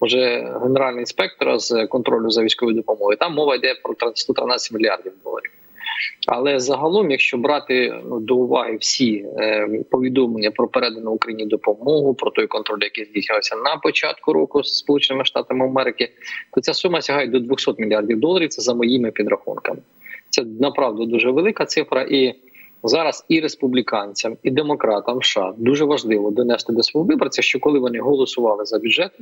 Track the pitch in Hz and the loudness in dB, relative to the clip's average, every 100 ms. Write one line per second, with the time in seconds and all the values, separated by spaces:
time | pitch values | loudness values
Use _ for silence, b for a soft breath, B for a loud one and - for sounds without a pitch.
0 | 113 127 123 120 123 120 127 135 131 123 | 0 2 2 0 -4 -2 2 2 2 -2
1 | 120 - 185 - 135 120 - 117 104 127 | -4 -2 -2 0 0 0 0 0 0 0
2 | 120 120 113 113 113 - 117 110 110 107 | 2 0 2 2 2 2 0 0 0 0
3 | 101 104 170 147 143 123 131 123 - 113 | 0 2 0 0 0 2 0 -2 -6 -4
4 | 117 - - 127 123 123 - 110 107 95 | -4 -2 -4 -2 -2 -2 -4 0 0 0
5 | 95 - - - - - _ B B B | -6 -12 -10 -10 -10 -16 _ B B B
6 | B B - 123 143 135 127 135 156 208 | B B -2 0 2 0 0 0 2 2
7 | 170 135 - 120 139 143 - 127 120 117 | 2 2 0 0 0 0 0 0 0 -4
8 | 123 120 113 127 123 131 113 110 - - | -8 -6 0 2 4 2 0 -2 -2 2
9 | 120 104 101 - 110 107 107 110 - 131 | 2 0 -4 -2 0 0 0 -4 -2 0
10 | 127 131 120 110 104 113 117 127 120 113 | 2 2 0 0 -2 0 -2 0 -2 -4
11 | 113 110 117 110 104 110 110 104 135 156 | -6 -4 -4 -4 -2 0 0 0 2 2
12 | 139 120 131 110 107 107 107 104 104 113 | 2 0 0 0 0 -2 -4 -4 -4 -4
13 | 107 107 104 107 - 110 139 156 156 - | -6 -6 -2 -2 -2 -4 -4 -2 0 0
14 | 156 - - 156 151 143 - - - 143 | -2 -2 0 0 2 0 0 -2 0 2
15 | - 135 127 127 - 127 131 131 123 - | 2 0 -2 -4 -2 -2 0 0 -2 -2
16 | 117 B B B B 131 - 147 185 160 | -6 B B B B -2 0 0 0 0
17 | 139 143 120 127 120 135 139 120 107 107 | 0 0 2 0 0 0 0 -2 2 2
18 | 104 113 156 185 151 - 113 120 120 127 | 2 2 2 2 0 -2 -2 2 2 2
19 | 110 - 104 104 - - - - - _ | 0 -2 0 0 -2 -6 -6 -8 -14 _
20 | B B - - 117 110 139 139 127 107 | B B -4 -4 -2 0 0 2 0 0
21 | 117 117 123 139 208 - 143 156 147 131 | -2 2 2 2 2 0 -2 -2 0 -2
22 | - 139 127 - B B B _ 113 156 | 2 2 2 0 B B B _ 0 2
23 | 151 - - 160 151 - 131 123 110 110 | 2 -2 0 0 0 -2 0 0 0 -2
24 | 101 98 113 117 139 131 147 - 110 104 | -4 -6 -6 -4 -2 0 0 0 2 0
25 | - 127 - 107 92 113 117 143 147 139 | 0 0 0 0 -2 0 2 4 2 0
26 | 110 104 104 107 120 117 - 117 113 151 | 2 0 2 2 2 0 0 0 0 0
27 | 165 147 135 - - 131 151 143 123 117 | 2 2 0 0 0 0 2 2 2 0
28 | 123 139 127 127 113 104 104 107 110 147 | 2 2 2 2 0 0 -2 -2 0 0
29 | 180 - | 0 -6